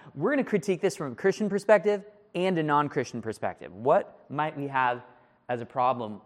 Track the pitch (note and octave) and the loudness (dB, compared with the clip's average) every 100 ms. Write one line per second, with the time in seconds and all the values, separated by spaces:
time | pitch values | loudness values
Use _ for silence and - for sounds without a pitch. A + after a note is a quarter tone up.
0 | - C3+ F#3 C#4+ G#3+ G#3 - F3+ G3 - | -16 -4 0 0 2 0 0 0 -2 -2
1 | C#3+ A#2+ G3 F#3+ G#3 G3 - G#3 G#3 G#3 | -8 0 0 2 0 0 4 4 4 -2
2 | F#3 - _ F3 F#3 E3+ D3+ D3 D3 D3 | -4 -20 _ -2 0 2 2 2 2 0
3 | B2 A#2+ A2 G#2 G2+ F2 C#2+ F2+ B2 F#3 | -4 -4 -8 -4 -6 -6 -12 -2 2 2
4 | - - - C3+ D#3 D3+ C#3 C3+ B2+ B2 | 2 -10 -10 -6 -4 -6 -4 0 0 -2
5 | - - _ _ - B2 A#2 C3 B2 B2 | -8 -20 _ _ -6 -6 -4 0 0 0
6 | A2 G2+ | -6 -10